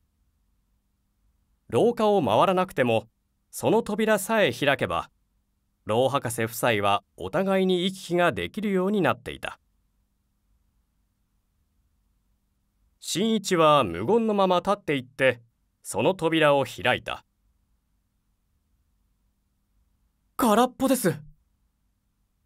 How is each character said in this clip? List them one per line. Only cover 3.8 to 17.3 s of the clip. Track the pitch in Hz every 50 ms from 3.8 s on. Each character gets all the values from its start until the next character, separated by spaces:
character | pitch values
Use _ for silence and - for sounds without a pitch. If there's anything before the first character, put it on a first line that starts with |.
| 233
扉 | - 208 214 226 208 220
さ | 196 202 - 226 220 190
え | 147
開 | 113 - - 139 139
け | - -
ば、 | 92 85 85 - - _ _ _ _ _ _ _ _ _ _ _ _ _ _ _
老 | - 107 117 131 131
博 | 131 139 - 123
士 | 117 - 113
夫 | 110
妻 | - - - 127 113 104 101
は | 101 101 101 - _ _
お | - 82 95
互 | - 160 190 190 190 190 190
い |
に | 185 185 180 175
行 | 196 190
き | 190 -
来 | - 165
が | 175 175 170
で | 123 - 123 -
き | - 220
る | 202 214
よ | 196 185 180
う | 190
に | 214 208
な | 170 131 113
っ | -
て | - -
い | 71 65
た。 | - - - - _ _ _ _ _ _ _ _ _ _ _ _ _ _ _ _ _ _ _ _ _ _ _ _ _ _ _ _ _ _ _ _ _ _ _ _ _ _ _ _ _ _ _ _ _ _ _ _ _ _ _ _ _ _ _ _ _ _ _ _ _ _ _ _ _ _ _ _
新 | - - - 156 208 226 220
一 | 214 - - 190
は | 165 165 151 151 143 127
無 | 90 82 85 101
言 | 131 208 233 226
の | 220 208
ま | 202 196
ま | 185 185
立 | 175 175 190
っ | 202
て | 202 - - 151
い | 135
っ | 123
て、 | - _ - 135 131 110 120 - _ _ _ _ _ _ _
そ | - - - 95 117
の | 160 190
扉 | 190 160 165 160 160 151 147 143
を | 139 135
開 | - - - 90 127 120 95
い | -
た。 | - 60 - - _